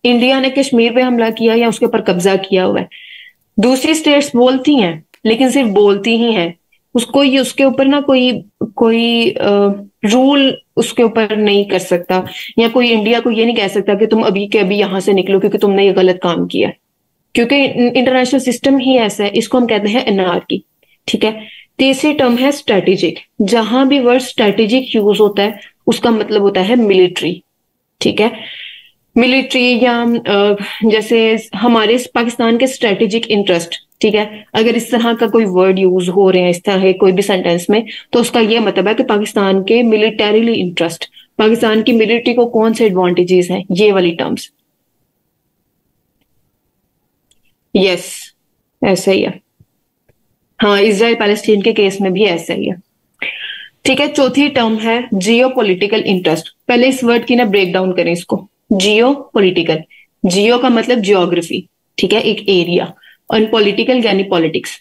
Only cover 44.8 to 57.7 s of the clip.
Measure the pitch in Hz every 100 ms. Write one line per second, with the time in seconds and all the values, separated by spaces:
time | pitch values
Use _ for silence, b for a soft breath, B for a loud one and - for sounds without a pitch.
44.8 | _ _ _ _ _ _ _ _ _ _
45.8 | _ _ _ _ _ _ _ _ _ _
46.8 | _ _ _ _ _ _ _ _ _ 202
47.8 | 190 175 - - - _ _ _ _ _
48.8 | 202 180 196 196 - - _ _ _ _
49.8 | _ _ _ _ _ _ _ - 208 202
50.8 | 220 196 233 226 208 214 - 208 226 220
51.8 | 196 196 190 185 208 170 165 - - 180
52.8 | _ _ _ _ B B B B B _
53.8 | - 262 294 294 262 269 285 262 226 220
54.8 | 220 233 240 190 190 233 262 254 208 185
55.8 | 202 220 - 185 175 160 - _ - 240
56.8 | 254 262 233 233 233 247 233 196 185